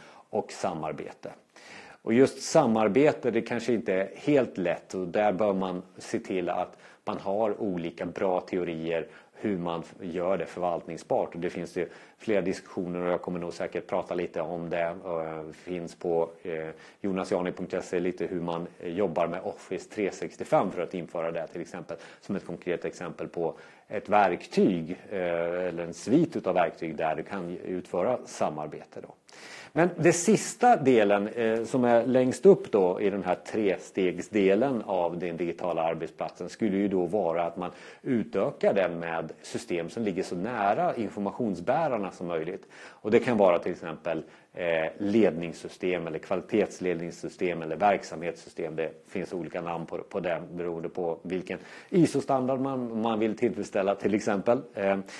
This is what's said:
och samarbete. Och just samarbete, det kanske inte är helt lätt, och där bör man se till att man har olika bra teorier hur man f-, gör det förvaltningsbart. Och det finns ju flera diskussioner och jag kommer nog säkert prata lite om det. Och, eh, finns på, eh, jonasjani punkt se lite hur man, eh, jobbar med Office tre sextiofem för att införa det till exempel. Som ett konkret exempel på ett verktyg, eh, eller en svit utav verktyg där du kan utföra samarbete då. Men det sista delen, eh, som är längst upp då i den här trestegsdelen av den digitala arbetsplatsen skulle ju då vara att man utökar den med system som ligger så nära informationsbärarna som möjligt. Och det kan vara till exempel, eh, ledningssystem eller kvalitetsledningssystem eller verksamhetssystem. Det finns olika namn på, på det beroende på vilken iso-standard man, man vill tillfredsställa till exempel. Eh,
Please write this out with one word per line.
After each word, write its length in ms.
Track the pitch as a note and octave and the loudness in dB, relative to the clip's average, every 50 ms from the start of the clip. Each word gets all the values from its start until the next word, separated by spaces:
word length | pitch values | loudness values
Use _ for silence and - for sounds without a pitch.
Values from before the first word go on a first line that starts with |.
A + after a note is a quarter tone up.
| - - - - - - | -18 -20 -20 -20 -12 -6
och 220 | - G#2+ - - | -4 -4 -4 -4
samarbete. 800 | - - - F#2+ E2+ D#2 D#2 D#2 D2+ - - - - - - - - - _ _ _ - - - - - - - - - | -6 -6 -6 -4 -4 -4 -4 -6 -6 -8 -10 -12 -14 -14 -14 -16 -16 -16 _ _ _ -20 -20 -20 -20 -20 -20 -20 -18 -8
Och 120 | - - A2+ | -2 4 6
just 280 | B2 C3+ B2 - - | 6 6 6 4 -2
samarbete, 880 | - - - D#3+ C#3+ A2+ A2 A2 G#2+ G#2 F#2 C3 D3 D3 - - - A#2+ | -2 4 4 6 6 6 4 4 4 4 6 6 6 6 4 2 0 0
det 100 | G#2 A2+ | 0 0
kanske 320 | A2 - B2 A#2 - - A#2+ | 0 -2 -4 -4 0 0 0
inte 200 | G2 - G#2 F#2 | 0 2 0 0
är 160 | F#2+ G2 - - | 0 0 -2 -6
helt 420 | - - C#3+ D3 C3+ A#2 - - | -4 0 4 4 4 4 2 -2
lätt, 360 | G2 F2+ E2+ D#2+ - - - - | -2 -2 -2 -2 -2 -6 -8 -6
och 140 | F#2+ F#2 | -6 -4
där 240 | E2+ D#2+ G#2+ G#2 G#2 | -2 2 2 4 4
bör 220 | F#2+ E2+ G#2+ G#2 F#2+ | 4 2 2 2 2
man 280 | F#2+ F#2+ F#2 F2+ F#2 - - - | 0 0 -2 -4 -6 -8 -12 -18
se 220 | - - - - G#2 | -18 -10 -6 -6 -4
till 300 | - - G2 F2+ F2 F2 | -2 -2 -2 -2 -2 -2
att 280 | F2+ F#2 F2+ - - - - - - _ - | -2 -2 -4 -6 -8 -18 -20 -20 -18 _ -8
man 120 | G#2+ G#2 | -6 -6
har 440 | - - G2 G2 G#2+ A2+ G#2+ G2+ - | -4 -4 -2 0 0 0 0 0 -2
olika 440 | A#2 G2+ F2+ E2+ E2+ E2+ - - F2 | -2 -4 -2 -4 -4 -6 -6 -6 -8
bra 360 | E2+ E2 - G2+ F#2+ F2+ F2+ | -6 -4 0 0 2 2 0
teorier 680 | - - F#2+ F2+ F2 E2+ E2 D#2+ D#2+ E2 E2 E2 D2+ - - - - _ _ | 0 -2 -2 -2 -2 -2 -4 -4 -4 -2 -2 -2 -4 -6 -12 -20 -20 _ _
hur 240 | - - A2 G2 | -6 -4 -2 -2
man 220 | F2 F2 E2+ E2+ E2 | -2 -2 -4 -4 -6
f-, 160 | D#2+ - - - | -8 -10 -14 -12
gör 360 | G2 F2 E2 F2+ F2 F#2 G2 | -10 -8 -4 -2 0 0 0
det 80 | F2+ D#2+ | 0 -2
förvaltningsbart. 920 | - - F2+ F2 F2 E2+ D#2+ - E2+ D#2+ D2+ - - C#3 A2+ F2 - - | -6 -6 -4 -2 -2 -2 -2 -4 -8 -12 -10 -4 -2 0 0 -2 -2 -4
Och 40 | F2 | -6
det 100 | E2+ F2 | -6 -6
finns 280 | - F#2 E2+ - - | -4 -6 -8 -6 -4
ju 120 | F2+ E2 - - - - - _ | -4 -4 -6 -8 -16 -20 -20 _
flera 240 | - - A2+ G#2 F#2+ | -8 -2 0 0 0
diskussioner 600 | F2 F#2 F2 - - - - G2+ F2+ F2 F2+ F2+ | 2 0 -4 -6 -8 -10 -8 -6 -6 -4 -4 -2
och 100 | F2+ F2 | -2 0
jag 100 | F2+ E2+ | -2 -2
kommer 180 | - F#2 F2 E2+ | -2 -4 -6 -6
nog 140 | F2 E2+ - | -6 -8 -6
säkert 340 | - F#2 E2+ - F2 - | -6 -6 -6 -6 -6 -6
prata 280 | - G2+ F2+ E2+ - F2+ | -2 -4 -2 -2 -2 -4
lite 260 | F2 F2 E2 - F2 | -4 -4 -4 -4 -6
om 280 | D#2+ D#2+ F2 E2+ E2+ E2 | -6 -4 -6 -6 -6 -4
det. 260 | F2 E2+ E2+ E2+ F2 F#2+ F#2 | -2 -2 -2 -2 -4 -6 -8
Och, 200 | F#2+ E2+ E2 D#2+ | -6 -4 -4 -4
eh, 200 | D#2+ D#2+ D#2+ D#2 D#2+ | -6 -8 -10 -10 -12
finns 440 | D#2 - - F2 F2+ F2 E2+ E2 - | -14 -14 -10 -8 -8 -8 -8 -10 -10
på, 340 | - - F2 E2 E2 E2 - - - - | -6 -2 0 2 2 0 -2 -4 -10 -10
eh, 240 | F#2 E2 D#2+ D#2 D#2+ D#2+ - - - - _ | -8 -8 -6 -8 -8 -12 -14 -18 -20 -12 _
jonasjani 500 | - G2 F#2 F#2+ F2+ - G#2 F2+ F2+ F2+ | -4 -2 -2 -2 -2 0 0 0 0 -2
punkt 240 | - - F#2 F2+ - F2+ | -4 -6 -8 -6 -6 -6
se 180 | - - F#2 F2 | -4 -2 -2 0
lite 260 | F2 F#2 F2 - E2+ | 0 -2 -2 -4 -4
hur 160 | E2 F#2 F2 | -4 -4 -4
man, 260 | E2+ E2+ E2+ E2+ F2 F2 - - | -4 -4 -4 -4 -6 -8 -12 -12
eh, 100 | F2+ F2+ | -10 -6
jobbar 380 | E2+ F#2+ G#2 F2 D#2 F2 E2+ | -2 -2 -2 0 0 0 0
med 140 | E2 E2+ F#2 G2 | 0 -2 -4 -6
Office 460 | G#2 F2 - - - F#2+ E2 - - | -8 -8 -10 -10 -8 -8 -8 -8 -8
tre 220 | - G#2+ G2+ F2 | -4 -2 -2 -2
sextiofem 600 | - - E2+ E2+ - - A#2 - D#3 D3+ A2+ F#2+ | -2 -4 -8 -10 -8 -8 -2 2 2 2 2 2
för 100 | E2 F2 | -2 -4
att 120 | E2 D#2+ - | -6 -4 -6
införa 380 | F2 D#2+ - - E2+ E2 E2 | -8 -8 -6 -6 -4 -4 -4
det 160 | E2+ E2+ D#2+ | -4 -4 -6
till 140 | - - F2 | -8 -8 -10
exempel. 360 | E2 - - F2+ E2 - E2 - - - - - | -10 -10 -10 -12 -10 -10 -12 -14 -14 -18 -20 -14
Som 140 | - - G2+ | -8 -6 -6
ett 100 | F2+ - | -6 -6
konkret 400 | - F2 E2 - F2+ E2+ D#2+ - | -8 -10 -8 -4 -4 -4 -2 -4
exempel 420 | E2 - - F2+ E2 D2 - E2 | -6 -8 -8 -10 -10 -8 -10 -10
på 260 | D#2+ - F2 E2 D#2 - - - - - - _ | -8 -4 -2 -2 -4 -4 -6 -14 -20 -20 -20 _
ett 220 | - A2 G#2 - - | -10 -8 -8 -2 4
verktyg, 920 | G#2 G#2 G2+ F#2 F2 - - - - G3 G#3 A#2+ F#2 E2+ D#2+ D#2 F2+ - - - | 4 6 6 4 2 -2 -4 -2 2 4 4 4 4 2 -2 -4 -8 -10 -10 -8
eh, 100 | G#2+ F#2+ F2+ F2 E2+ E2+ E2+ E2+ F2 F2+ F#2 | -4 -2 -2 0 0 0 0 -2 -2 -2 -2
eller 160 | F2+ E2+ E2+ E2+ | -4 -4 -6 -6
en 100 | E2 E2 | -8 -8
svit 420 | - - G2+ B2 E3+ E3 - - | -6 0 4 4 4 4 4 0
utav 180 | G#2+ - F#2+ F2+ | -2 -2 2 2
verktyg 420 | F2+ E2+ D#2+ - - F2 D#2+ D#2 | 4 2 2 0 -4 -8 -6 -4
där 200 | D2+ E2 D#2 D2+ | -2 -2 -2 -2
du 80 | D2+ D#2+ | -2 -6
kan 340 | - G2+ G2 F2 F2 F2+ | -8 -8 -8 -6 -6 -8
utföra 600 | D#2+ - F2+ F#2 F2+ F2 - - F2+ F#2 A#2+ B2 - - | -8 -8 -6 -6 -6 -6 -4 -2 0 0 0 0 -2 -4
samarbete 760 | - - - G2+ F2 D2+ D2+ D2+ D2+ D2+ C#2+ - - - - | -8 -4 -4 -2 -2 -2 -4 -8 -8 -10 -12 -16 -16 -16 -16
då. 120 | - - - _ _ _ - - - - - - - - - | -16 -16 -20 _ _ _ -20 -20 -18 -18 -18 -18 -14 -4 0
Men 160 | D#3 F3 F3+ F3 | 2 2 2 2
det 160 | - D3+ E3+ E3 | 4 6 6 6
sista 640 | - - A3 G#3 - - - - - A#3+ B3 A#3 | 6 6 4 4 4 4 -2 -2 4 6 6 6
delen, 520 | - C#3 C3 B2+ A2 G#2 G2+ G2+ G2+ G2+ | 6 6 6 8 8 8 6 6 4 2
eh, 360 | G#2+ - A#2+ A2+ A2+ A2 A2+ A2+ | 0 -2 0 0 2 2 0 -2
som 220 | A#2 - C3 B2 | 0 2 4 6
är 200 | A#2+ A#2+ A#2 A2 | 8 8 6 6
längst 400 | C3 B2 B2+ B2+ B2+ A2+ - - | 6 4 4 4 4 4 6 8
upp 260 | G3 F#3 - - - | 8 8 8 6 2
då 300 | - G2+ F#2 F2 F#2 G#2 | 4 4 6 4 4 2
i 80 | G#2+ F#2+ | 2 0
den 140 | G2 G2 F2+ | 0 0 0
här 120 | F2+ F2 | 0 0
trestegsdelen 1500 | - - - - A2 G#2+ F#2+ F2 - - - - G#2 F#2 F2 E2 F2 F2 - G#2 G#2+ F#2+ F#2+ G2 G#2+ B2+ C#3 C3 G#2+ - | -2 -2 -4 -2 0 2 2 2 0 -4 -4 0 2 2 2 2 -2 -4 0 2 4 6 6 6 6 4 2 0 -2 -2
av 320 | G#2 G2 F2+ F2 E2+ E2+ | -2 0 0 0 0 -2
den 200 | F2+ F#2 F2 E2 | -2 -4 -4 -4
digitala 440 | E2 F2 E2+ E2 - F#2 F2 E2 E2 | -2 -2 -4 -4 -4 -2 -2 0 0
arbetsplatsen 680 | D#2+ E2 E2 D#2+ D#2+ D2+ - - D#2+ E2 - - F#2 F2 | 0 0 0 -2 -6 -8 -6 -6 -8 -8 -8 -8 -10 -10
skulle 280 | - - A2+ G#2 F#2+ | -6 -2 -2 0 2
ju 100 | G2 G2+ | 2 2
då 180 | G2 G2 F#2 F2+ | 2 2 0 0
vara 380 | E2 F#2+ G#2+ F2+ E2 E2 E2+ E2+ | 2 0 0 2 2 2 0 0
att 140 | E2+ - | -2 -2
man 140 | F#2 F2+ E2+ - - - - - - | -6 -8 -8 -8 -12 -18 -20 -18 -8
utökar 720 | - C#3+ B2+ A2 F#2+ - - G2 A2 C#3+ C#3+ - G#3 G#3 A2+ | -4 0 0 0 0 0 0 0 0 0 0 0 2 2 4
den 260 | G2 F#2 F2 E2+ E2+ | 4 2 0 0 -4
med 320 | E2 E2 D#2+ E2 E2 D#2 - - | -6 -4 -4 -4 -6 -8 -10 -14
system 480 | - - - A#2 - - F#2 E2+ E2 D#2 | -14 -10 -10 -8 -6 -4 -4 -4 -4 -4
som 140 | - A#2 A#2 | -4 -4 -2
ligger 200 | G2+ E2+ F#2 - | -2 -2 -2 -4
så 120 | - F#2+ | -4 -4
nära 600 | F2 F2+ A#2+ B2+ A2 G2 G2+ A2 D3 F3+ E3+ B2 | -6 -4 -4 -2 0 2 2 2 2 2 0 0
informationsbärarna 1160 | A#2+ G#2+ G2 - G#2 G2+ G2 - - B2 G#2+ F#2 - F2 B2 B2+ D#3+ E3 C#3+ B2 G#2+ G2 F2 | -2 -4 -4 -4 -4 -4 -4 -2 -2 -2 -2 -2 -2 0 0 0 2 2 0 0 -2 -4 -6
som 160 | - - F#2 | -6 -8 -6
möjligt. 400 | F2 E2+ D#2+ D#2+ E2+ G2 - - - - | -4 -2 -2 -2 -4 -8 -10 -12 -16 -20
Och 380 | - - - - - - G#2+ | -20 -20 -20 -14 -6 0 4
det 80 | A2+ A2+ | 4 4
kan 180 | A#2 B2+ A#2 | 6 6 6
vara 220 | G#2 G2+ F2+ F2 E2+ | 8 8 8 8 6
till 120 | - F#2 | 2 -2
exempel, 520 | E2+ - F2+ E2 D#2 - - E2+ D#2+ D#2 - - - - - _ - | -6 -6 -8 -10 -10 -6 -4 -4 -4 -4 -6 -10 -16 -20 -20 _ -8
eh, 320 | F2 F2+ E2+ E2 D#2+ D#2+ - - | -4 -2 0 0 0 0 -2 -4
ledningssystem 1080 | - G#2 G2+ G#2 A2+ G#2 F2 D#2 D#2+ E2+ E2 - - - E2+ - - G2 F2+ F2+ F2 E2+ | -4 -2 2 4 6 6 4 4 0 -4 -8 -8 -10 -12 -14 -8 -4 -2 -2 0 -2 -2
eller 120 | E2 D#2 D#2 | -4 -6 -6
kvalitetsledningssystem 1400 | - - G2 F2+ - - A#2+ G#2+ F#2 - - - F2+ F2+ F2 D#2+ F2 E2 - - - E2 - - F#2+ F2+ E2+ E2 | -4 -4 -4 -4 -2 0 2 2 2 2 -2 -4 -2 -2 -2 -2 -4 -8 -8 -10 -10 -10 -6 -2 -2 -2 -2 -2
eller 140 | D#2+ D#2+ D#2+ | -4 -6 -2
verksamhetssystem. 1000 | D#2 G2+ G2+ G2 E2+ - - F2 D#2+ E2+ E2+ D#2+ - - - - - E2+ D#2 D#2+ | 2 4 4 4 2 0 -6 -10 -8 -6 -6 -8 -8 -12 -16 -10 -8 -8 -6 -4
Det 160 | D#2+ D#2+ D2+ D2+ - - | -4 -4 -4 -6 -12 -16
finns 260 | - - G2 E2 - G2+ | -10 -8 -8 -6 -6 -6
olika 280 | F2 D#2+ D2+ F#2 F2+ | -8 -8 -6 -8 -6
namn 240 | E2+ E2+ E2+ E2+ E2 | -6 -6 -6 -6 -6
på, 120 | - - | -8 -8
på 220 | E2+ - - - G2 | -10 -8 -6 -6 -4
det 220 | E2+ F2+ E2 D#2+ E2+ E2+ | -2 -2 -2 -4 -6 -8
beroende 380 | E2+ E2+ F2 F2 E2 E2 E2 D#2+ | -8 -6 -4 -4 -4 -6 -6 -6
på 300 | - F#2 F2 E2 D#2+ - | -4 -4 -2 -2 -4 -4
vilken 380 | - F2 F#2 F2+ E2+ - F#2 E2+ - - - - - - | -4 -4 -4 -4 -4 -6 -8 -10 -10 -14 -20 -20 -6 0
iso-standard 720 | - F3+ D#3+ - - C#3 C3+ - C#3 C3 B2+ B2+ C3+ B2+ | 4 4 4 6 4 0 0 0 0 2 2 0 0 0
man, 420 | C3+ C#3 C3+ B2+ B2 A#2 A2+ A2 | 0 -2 -2 -2 -4 -4 -2 0
man 180 | A2 A#2 A2 G#2+ | 0 0 2 2
vill 180 | A2+ A2+ G2+ | 0 0 0
tillfredsställa 580 | - B2 A2+ F2+ G#2 F#2+ - - G#2 F#2+ G2 G2+ | 2 0 0 0 0 -6 -2 0 0 2 2 2
till 180 | - - G#2 G2+ | 2 2 2 2
exempel. 480 | G2+ - A#2+ G2+ G2 F#2+ A#2 A#2+ C3+ - - - | 2 2 2 0 2 2 2 2 2 0 -6 -4
Eh, 240 | G#2 G2 G2 G2 G2 F#2+ - - | 0 2 2 2 0 -2 -8 -12